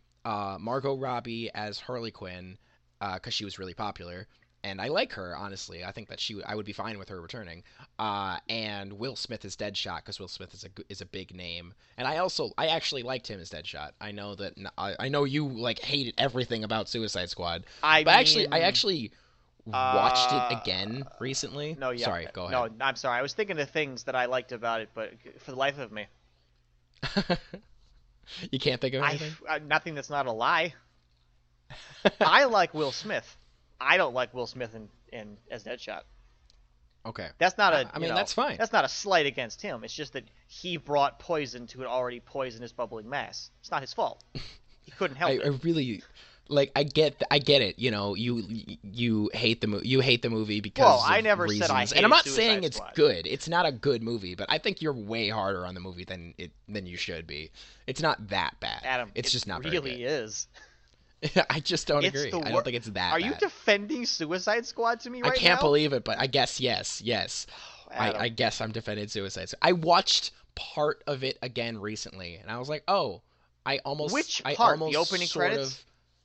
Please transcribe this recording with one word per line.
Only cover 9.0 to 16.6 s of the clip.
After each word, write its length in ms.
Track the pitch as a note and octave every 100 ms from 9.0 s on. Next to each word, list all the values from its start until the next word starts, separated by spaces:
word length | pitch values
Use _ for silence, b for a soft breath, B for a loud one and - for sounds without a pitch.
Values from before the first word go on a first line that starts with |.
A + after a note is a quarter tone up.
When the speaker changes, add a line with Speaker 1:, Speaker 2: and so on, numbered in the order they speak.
| B2+ A2+
Speaker 1:
Smith 280 | - A2
as 120 | G2+ -
Deadshot, 480 | G#2 G2+ G2 E2 -
'cause 140 | -
Will 80 | F#2
Smith 260 | - F#2
is 100 | F#2
a 60 | G2
g-, 140 | F#2+ -
is 140 | G2
a 40 | F#2+
big 260 | F#2+ F#2
name. 400 | F2+ F2 E2+ F2 - b b
And 100 | C3
I 100 | D#3
also, 340 | F#3 - B2 -
I 80 | D#3
actually 340 | D#3+ - C#3
liked 260 | A#2+ C3 -
him 120 | G2+
as 100 | E2+
Deadshot. 440 | D#2+ - D2 D2 -
I 120 | G#2
know 240 | G2+ G2+ F#2+
that, 180 | G2 -
n-, 100 | G2 -
I, 180 | G2 -
I 100 | C3
know 140 | C#3+
you, 240 | C#3+ C#3+ D3
like, 320 | A#2 A#2+ A2+
hated 340 | - C#3+ B2 -
everything 440 | C3+ B2+ B2 A2+